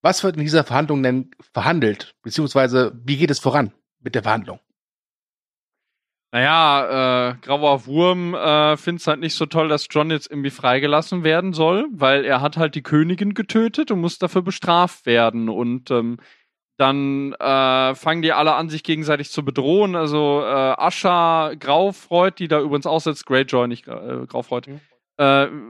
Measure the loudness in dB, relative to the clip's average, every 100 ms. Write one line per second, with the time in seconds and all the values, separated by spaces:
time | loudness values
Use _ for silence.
0 | 0 0 -2 -2 0 0 2 -2 0 0
1 | 0 0 -4 _ _ -2 0 2 0 -2
2 | -12 _ -8 -4 0 2 2 2 0 -4
3 | -6 -2 0 0 0 0 -2 _ _ _
4 | -6 -4 -2 -2 -4 -18 _ _ _ _
5 | _ _ _ _ _ _ _ _ _ _
6 | _ _ _ 0 4 4 4 2 0 0
7 | 0 0 -2 -6 -4 0 2 2 0 2
8 | 2 2 -4 -2 0 2 2 0 -4 -4
9 | -4 -2 -4 -4 -2 0 0 -2 0 -2
10 | 0 -2 -6 -8 -8 -2 0 2 2 0
11 | 0 -2 2 0 0 0 2 2 -2 0
12 | 2 2 2 0 0 -2 -2 -4 0 0
13 | 2 0 -2 -4 -2 0 0 -2 -2 -2
14 | -2 -4 -2 -2 -4 -6 0 2 2 -2
15 | 2 4 4 0 -4 -4 -4 -6 -2 -2
16 | -2 -8 _ _ _ _ _ 0 0 2
17 | -2 -2 -6 -4 0 2 2 2 0 -2
18 | -4 -2 0 2 2 0 -2 -8 -4 -4
19 | -2 -2 -2 -6 -4 -2 2 2 2 0
20 | -2 0 0 0 0 0 0 0 -2 0
21 | 0 2 2 2 -2 -4 0 2 2 -4
22 | -2 2 2 0 -2 0 0 -2 0 -2
23 | -2 -6 0 0 2 0 0 -6 -12 -14
24 | -10 -10 -8 -10 -6 -8 -8 -20 _ _
25 | _ 0 2 4 2 -6